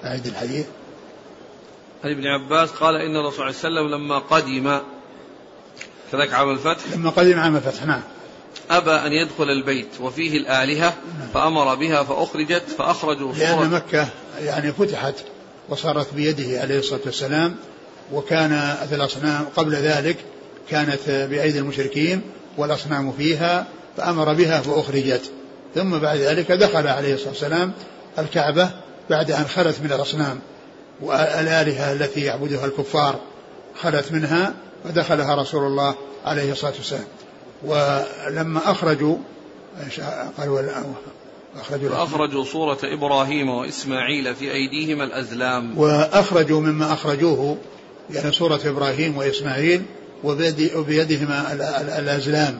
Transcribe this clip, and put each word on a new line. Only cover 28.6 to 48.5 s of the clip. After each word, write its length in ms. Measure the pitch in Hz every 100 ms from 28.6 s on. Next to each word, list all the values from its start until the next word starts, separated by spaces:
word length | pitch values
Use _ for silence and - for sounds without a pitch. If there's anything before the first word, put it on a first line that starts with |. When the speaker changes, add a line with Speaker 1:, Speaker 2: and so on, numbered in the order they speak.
| 180 - - - -
Speaker 1:
بعد 220 | 156 156
أن 140 | 151 147
خلت 300 | 190 165 127
من 80 | 151
الأصنام 480 | 139 143 156 143 131 - - - - - -
والآلهة 880 | - 135 156 156 160 160 151 131 139
التي 280 | 139 143 151
يعبدها 440 | 139 123 139 139 139
الكفار، 540 | 139 - 156 143 127 - - - - - -
خلت 300 | 175 151 139
منها 420 | 160 151 165 196 - - - 160
ودخلها 500 | 170 156 151 139 143
رسول 280 | 139 156 139
الله 280 | 139 139 135 - - -
عليه 260 | 147 139
الصلاة 220 | 139 147 -
والسلام. 280 | 120 135 104 - - - - -
ولما 1080 | 143 147 143 139 - - 147 156 160 160 160
أخرجوا، 460 | 147 165 151 151 170 - - - - - - 143
إيش 140 | 156 147 147 131 147
قال؟ 120 | 143
ولا-، 360 | 139 139 139 139 131 - - - - - -
أخرجوا 280 | - 143 139
Speaker 2:
وأخرجوا 540 | - 170 151 151 139
صورة 340 | 135 160 156 139
إبراهيم 680 | 139 151 143 139 135 147 135
وإسماعيل 840 | 123 131 - 139 131 123 147 127 127
في 160 | 139
أيديهما 520 | 135 135 147 156 151
الأزلام. 760 | 135 131 120 117 127 127 120 113
Speaker 1:
وأخرجوا 840 | 151 147 156 196 202 175 151 156
مما 320 | 156 151 151
أخرجوه، 640 | 156 151 143 165 135 143 151 - - - - -
يعني 220 | 143 147
صورة 280 | 147 170